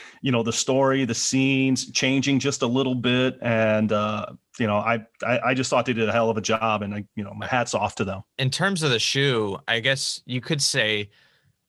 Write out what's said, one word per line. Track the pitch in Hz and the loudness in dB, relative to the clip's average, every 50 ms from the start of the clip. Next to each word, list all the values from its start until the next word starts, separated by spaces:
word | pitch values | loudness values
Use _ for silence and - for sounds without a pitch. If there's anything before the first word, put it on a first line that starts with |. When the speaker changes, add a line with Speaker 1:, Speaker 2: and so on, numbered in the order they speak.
| - - - - | -20 -20 -16 -6
Speaker 1:
you | - 135 | -2 0
know, | 127 117 113 | 2 2 2
the | 117 | 0
story, | 113 - - - 131 135 135 135 135 135 135 | 0 -2 0 2 2 4 4 4 4 2 0
the | 113 117 | 0 -2
scenes, | - - - - 135 135 135 135 135 135 135 131 123 - - | -2 -2 0 2 2 2 2 2 2 2 2 2 0 -2 -4
changing | 107 - - 131 135 139 127 143 139 127 | -2 0 0 2 2 2 2 2 2 2
just | 127 139 135 - | 2 0 -2 0
a | 135 117 | -2 0
little | 120 131 139 131 127 | 2 2 0 0 0
bit. | 123 110 123 123 127 127 131 127 - | 0 0 2 2 4 2 2 0 -2
And, | - 120 117 110 110 110 107 110 110 104 107 | -2 0 2 2 2 2 2 2 2 2 2
uh, | 104 104 107 107 107 - - - - _ _ _ - | 0 0 0 -2 -4 -6 -10 -12 -16 _ _ _ -4
you | 120 107 | -2 0
know, | 104 104 | 0 0
I, | 107 113 117 117 107 - _ - - | 0 0 -2 -2 -2 -10 _ -8 -2
I, | 113 123 - - 123 | -2 -2 0 2 0
I | 131 | 0
just | 131 127 - | 0 0 2
thought | 143 127 120 | 2 2 2
they | 131 120 | 2 0
did | 113 113 107 | 0 0 2
a | |
hell | 110 117 113 113 | 2 2 2 2
of | 110 | 0
a | 110 | 0
job, | 104 - 113 110 113 113 107 104 | 0 0 -2 0 0 0 0 -2
and | 104 101 104 | -2 -4 -8
I, | 104 101 - - | -8 -10 -10 -10
you | 110 101 | -10 -10
know, | 98 104 | -10 -10
my | 104 104 95 | -10 -6 -2
hat's | - 123 120 - - | 0 0 0 0 -2
off | 107 104 101 - | -2 -2 -2 -2
to | - 110 | -2 -4
them. | 98 - 95 - _ _ - | -4 -4 -8 -10 _ _ -4
Speaker 2:
In | 135 131 | -4 -2
terms | 135 - 175 196 196 170 160 | -2 0 -2 0 0 0 0
of | 147 | 0
the | 120 110 | 0 0
shoe, | - - - 135 139 143 127 113 107 101 95 - - - | 0 0 0 0 2 2 2 0 0 -2 -4 -6 -4 -2
I | 117 117 | -2 0
guess | 110 135 135 135 - - - - - | 0 0 0 0 -2 -6 -6 -8 -8
you | - 123 127 | -6 -6 -6
could | 113 - 165 147 | -4 -2 -2 0
say | 139 - - 135 110 107 107 104 104 104 _ _ _ _ _ _ _ _ _ _ _ | 0 0 0 2 2 2 2 0 -2 -6 _ _ _ _ _ _ _ _ _ _ _